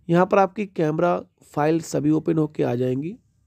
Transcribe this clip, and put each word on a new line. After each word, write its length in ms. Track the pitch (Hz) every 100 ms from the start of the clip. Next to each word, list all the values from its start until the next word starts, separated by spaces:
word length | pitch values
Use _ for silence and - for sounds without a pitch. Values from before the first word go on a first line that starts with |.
| -
यहाँ 180 | 170 180
पर 120 | 202
आपकी 280 | 190 190 202
कैमरा 480 | - 156 160 175 180 180 _ _
फाइल 260 | - 151 165
सभी 280 | 165 151 147
ओपन 260 | 156 151 160
होके 240 | 151 151
आ 120 | 143
जाएंगी। 400 | 120 127 127 156 226 _ _